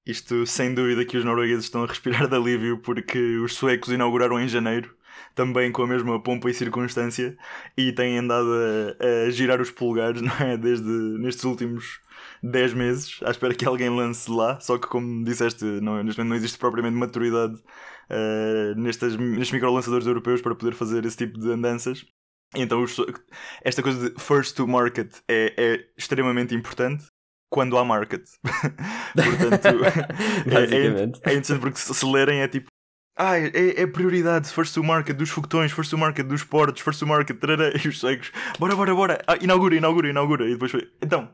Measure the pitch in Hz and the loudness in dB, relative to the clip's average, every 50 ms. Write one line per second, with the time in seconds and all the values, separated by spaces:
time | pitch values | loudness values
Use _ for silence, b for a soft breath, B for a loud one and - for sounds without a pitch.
0 | _ - 113 - - - 120 120 120 117 - - 135 123 131 123 127 123 123 117 | _ -10 -10 -10 -6 -2 0 0 0 0 0 -2 0 0 0 2 2 2 2 2
1 | 123 123 127 123 117 120 117 117 120 117 120 117 110 - - 120 120 117 - - | 0 0 0 0 0 2 2 2 2 2 0 0 -2 -4 -4 -4 -2 -2 -4 -4
2 | - 127 120 117 147 123 131 127 120 123 123 117 110 117 120 117 - - 120 110 | -4 -2 0 2 2 2 2 2 2 2 0 0 0 -2 -4 -2 -2 -4 -4 -4
3 | 107 - - 127 120 117 117 117 117 117 - - - 131 123 123 - - 123 127 | -4 -4 -2 0 0 0 0 0 -2 -4 -2 -2 0 2 2 2 0 0 0 2
4 | 123 120 117 120 123 120 120 120 123 131 113 120 113 113 113 117 120 - - B | 2 2 4 4 4 2 2 2 0 0 0 0 0 0 0 -2 -4 -6 -12 B
5 | B B B B B B B - 131 127 123 127 127 123 117 127 123 120 127 127 | B B B B B B B -2 -2 0 2 2 2 2 2 0 0 0 0 0
6 | 117 120 117 113 104 - 123 120 110 123 123 - 123 117 117 123 123 123 - - | 0 0 -2 -2 -2 -2 -4 -2 0 -2 -2 -2 -2 -4 -2 -2 -4 -2 -2 -2
7 | 120 120 117 - 123 123 123 B B B B B B B B - 131 131 120 123 | -2 -2 -2 -4 -4 -4 -6 B B B B B B B B -2 0 0 0 0
8 | 123 123 123 120 120 123 120 120 120 117 117 117 117 110 107 107 107 104 - - | 0 0 0 0 0 0 2 2 2 2 2 2 2 0 0 0 -2 -4 -4 -2
9 | - 123 120 117 113 120 123 117 131 123 127 123 123 120 - - 127 120 117 113 | 0 2 2 2 2 2 2 2 2 2 2 2 0 -2 -4 -2 -2 0 0 2
10 | 113 117 120 120 117 127 117 - 147 127 123 113 113 120 123 117 110 107 113 113 | 0 0 0 -2 -2 -4 -2 -2 -2 -2 -2 0 0 0 0 0 0 -2 -2 -2
11 | 110 110 110 110 117 127 123 - - 131 123 117 120 117 117 117 120 - - - | -2 -2 -4 -4 -4 -4 -4 -4 -4 -4 -2 -2 -4 -6 -6 -8 -10 -12 -16 -18
12 | B B B B B B B B - 120 123 127 127 131 113 123 123 120 123 131 | B B B B B B B B -6 -2 2 2 2 2 2 0 0 0 -2 -2
13 | - - - - - 107 120 - - 127 120 123 - 135 127 127 123 123 120 123 | -4 -10 -12 -6 -4 -4 -2 0 0 -2 -2 0 0 0 0 0 0 0 0 0
14 | 120 120 117 117 - 113 113 113 113 117 131 131 - - 123 120 120 - - 120 | 0 -2 -4 -6 -6 -4 0 0 2 0 0 -2 -2 -2 -2 -2 -2 -2 -4 -4
15 | 120 120 120 117 117 117 120 117 120 113 110 - 110 107 104 101 104 107 107 104 | -4 -4 -4 -4 -2 -2 -2 0 0 -2 -2 -2 -4 -4 -4 -2 -2 -2 -2 -2
16 | 101 110 107 - 117 117 117 120 110 113 - - - 123 117 117 120 117 117 120 | -2 -4 -4 -2 -2 -2 -2 -2 -4 -4 -4 -2 -2 0 0 0 0 0 0 0
17 | 123 113 - 117 117 120 113 117 117 110 110 110 B B B B B B B B | -2 -2 -2 -2 -2 0 0 0 0 -2 -4 -8 B B B B B B B B
18 | B - - 110 110 107 107 107 107 110 110 110 107 104 104 110 117 120 113 - | B -6 -4 -2 -2 -2 -2 -2 0 0 0 0 0 -2 -2 -2 -2 -4 -2 -2
19 | - 123 113 110 123 123 113 107 127 - 135 131 117 127 123 127 120 120 120 123 | -2 -2 -2 -2 -2 -2 -2 -2 -2 -2 -2 0 0 2 2 0 0 0 0 0
20 | 113 117 123 117 113 120 123 120 120 120 113 - 113 120 117 - 123 107 113 117 | 0 0 0 0 0 0 0 0 0 -2 -4 -2 -4 -4 -4 -4 -4 -2 -2 -2
21 | 110 113 110 - - 110 - 110 107 117 117 113 120 120 120 120 - 127 131 - | -2 -2 -4 -4 -6 -6 -6 -4 -4 -2 -2 0 0 -2 -2 -2 -4 -6 -6 -8
22 | - _ _ _ _ _ _ _ _ _ - 131 127 113 117 117 123 120 - - | -10 _ _ _ _ _ _ _ _ _ -6 -4 -2 0 0 0 0 0 -2 -4
23 | 120 - - - - B B B B B B B B 127 120 - 127 139 131 123 | -4 -4 -6 -10 -16 B B B B B B B B -2 -2 0 0 0 0 -2
24 | 120 120 - - - - 147 143 135 - - - 131 117 123 123 120 120 120 - | -2 -4 -6 -6 -2 2 2 2 2 0 -2 -2 -2 0 2 2 2 2 0 -2
25 | 110 - - - - - 117 113 113 110 - - 120 117 117 113 - _ _ - | -6 -6 -10 -12 -4 -2 0 2 2 0 0 2 2 2 2 0 -4 _ _ -14
26 | - - 143 131 131 127 120 123 123 120 120 117 117 - - - 123 127 143 147 | -8 -2 0 0 0 0 0 0 -2 -2 -2 -4 -4 -6 -4 -4 -2 -2 -2 -6
27 | - - _ _ _ _ _ _ _ _ - 143 131 127 123 123 123 123 113 107 | -8 -14 _ _ _ _ _ _ _ _ -2 0 0 2 4 2 4 4 2 0
28 | 107 - - 90 - - - _ - 131 - - - 147 - B 151 196 226 226 | 0 -2 -4 -6 -8 -12 -16 _ -6 -4 -2 -2 -2 -2 -4 B -8 -8 -8 -8
29 | B B B - 156 180 - 143 180 233 214 190 - 202 - 117 - 190 - 160 | B B B 2 2 2 2 2 2 2 4 4 6 4 4 6 4 2 2 0
30 | 147 - 165 - 214 220 214 196 - 131 127 - 123 113 117 135 139 113 107 98 | -2 -4 -4 -4 -2 -2 -2 -2 0 2 4 4 4 4 4 4 4 4 2 2
31 | 101 113 127 - - - 143 143 131 - 143 139 123 135 135 - - - 131 - | 0 -2 -4 -4 0 0 2 2 2 0 -2 -2 -2 -2 -4 -4 -6 -4 -2 -2
32 | - 135 135 139 135 143 147 139 139 135 - 135 127 - _ _ _ _ _ _ | 0 2 4 4 6 4 4 2 0 0 -2 -4 -6 -8 _ _ _ _ _ _
33 | _ _ _ - 175 190 185 170 156 147 - 156 180 185 - - 180 180 160 156 | _ _ _ 0 2 2 2 2 2 0 2 2 4 4 4 2 0 0 0 0
34 | 180 185 180 180 165 170 170 165 147 - - - 165 160 - 160 156 156 165 160 | 0 2 4 4 4 4 2 2 0 0 -2 -2 -2 0 0 0 2 2 2 2
35 | 151 151 151 135 156 156 - - 147 - - 165 160 151 151 - 156 147 - 156 | 2 0 -2 -4 -4 -4 -4 -6 -4 0 0 2 2 2 0 -2 -4 -2 0 0
36 | 160 156 151 147 139 131 139 143 143 - - 151 151 147 139 - - - 151 147 | 0 0 0 -2 -2 -2 -4 -4 -4 0 2 4 4 4 2 0 -2 -4 -2 -2
37 | 156 147 151 151 147 147 135 - - 151 156 151 160 147 139 143 - 151 143 - | 0 2 2 2 2 0 -2 -2 0 0 2 2 2 2 0 0 -2 -2 -4 -2
38 | - 127 135 127 - - B B B B B - 160 185 202 190 196 190 185 180 | 0 0 0 -2 -4 -10 B B B B B -2 0 0 2 2 2 2 4 4
39 | 196 185 160 - - - 170 165 175 180 185 185 190 190 170 160 160 160 165 170 | 4 2 2 0 0 0 0 2 4 4 4 6 6 6 4 4 4 4 4 4
40 | 156 147 143 143 143 147 151 131 117 113 123 117 127 127 - 127 - - _ _ | 2 2 2 2 2 2 2 2 2 0 0 0 -2 -2 -2 -2 -4 -6 _ _
41 | - 151 175 151 117 113 | -2 0 0 0 -2 -4